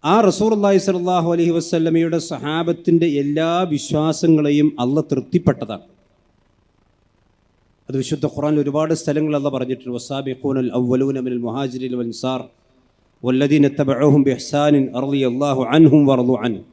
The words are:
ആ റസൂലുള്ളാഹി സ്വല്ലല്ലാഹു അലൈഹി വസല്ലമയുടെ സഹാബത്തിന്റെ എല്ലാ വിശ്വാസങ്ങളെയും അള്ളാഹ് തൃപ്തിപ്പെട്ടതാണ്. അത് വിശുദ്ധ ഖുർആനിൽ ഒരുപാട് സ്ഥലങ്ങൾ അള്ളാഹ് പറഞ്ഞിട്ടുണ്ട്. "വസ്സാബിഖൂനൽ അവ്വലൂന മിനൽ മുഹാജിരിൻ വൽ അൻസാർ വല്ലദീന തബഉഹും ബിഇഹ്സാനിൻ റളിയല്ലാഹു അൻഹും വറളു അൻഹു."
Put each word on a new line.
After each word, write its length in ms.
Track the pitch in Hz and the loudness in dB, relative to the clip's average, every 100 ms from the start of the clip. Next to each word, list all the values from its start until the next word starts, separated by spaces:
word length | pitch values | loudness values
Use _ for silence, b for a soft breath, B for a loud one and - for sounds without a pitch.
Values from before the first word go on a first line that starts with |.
| 151 | 2
ആ 20 | 202 208 | 4 4
റസൂലുള്ളാഹി 500 | - 214 220 202 196 196 | 2 0 2 4 2 2
സ്വല്ലല്ലാഹു 440 | 180 175 180 165 170 | -2 0 0 0 2
അലൈഹി 180 | 170 170 | 2 0
വസല്ലമയുടെ 600 | 165 170 165 165 165 165 151 | -2 -2 2 2 0 -2 -4
സഹാബത്തിന്റെ 760 | 143 139 156 170 165 - 170 170 143 | -8 -4 -4 -2 -2 2 2 2 0
എല്ലാ 300 | 143 147 160 175 185 147 | -2 0 0 0 0 -4
വിശ്വാസങ്ങളെയും 920 | - 151 156 156 165 160 147 147 151 - | -2 -2 0 0 2 4 4 2 2 0
അള്ളാഹ് 240 | 123 143 151 | -2 0 -2
തൃപ്തിപ്പെട്ടതാണ്. 760 | 131 127 180 - 127 110 101 - _ _ _ _ _ _ _ _ _ _ _ _ _ _ _ _ _ _ _ _ | -4 -2 0 2 0 -4 -12 -14 _ _ _ _ _ _ _ _ _ _ _ _ _ _ _ _ _ _ _ _
അത് 80 | 135 | -6
വിശുദ്ധ 240 | 127 151 147 143 | -4 -4 -4 -4
ഖുർആനിൽ 240 | 147 151 | -2 0
ഒരുപാട് 300 | 143 143 156 160 | 0 0 0 -2
സ്ഥലങ്ങൾ 320 | - 147 151 147 | -2 -2 0 -2
അള്ളാഹ് 160 | 139 135 | -2 -4
പറഞ്ഞിട്ടുണ്ട്. 380 | 127 127 127 120 | -6 -6 -8 -10
"വസ്സാബിഖൂനൽ 720 | - 139 131 131 139 135 127 117 | -8 -8 -8 -6 -4 -2 -2 -2
അവ്വലൂന 380 | 123 127 135 135 127 | -2 0 -2 -4 -6
മിനൽ 160 | 123 117 | -6 -6
മുഹാജിരിൻ 480 | 120 139 127 127 123 | -6 -6 -6 -8 -6
വൽ 40 | 117 | -8
അൻസാർ 320 | 107 127 131 123 _ _ _ _ _ _ _ 120 | -6 -6 -6 -10 _ _ _ _ _ _ _ -2
വല്ലദീന 420 | 131 143 151 143 - | 0 2 4 2 2
തബഉഹും 420 | 139 127 147 143 135 | -2 2 4 4 2
ബിഇഹ്സാനിൻ 560 | 123 - 143 147 147 131 123 135 | -2 -4 0 2 2 0 -4 -4
റളിയല്ലാഹു 560 | 139 131 123 143 131 117 156 | -2 -2 0 -2 0 2 6
അൻഹും 260 | 160 151 143 | 6 6 4
വറളു 240 | 131 123 127 120 | 2 2 0 -2
അൻഹു." 160 | 101 - | -6 -12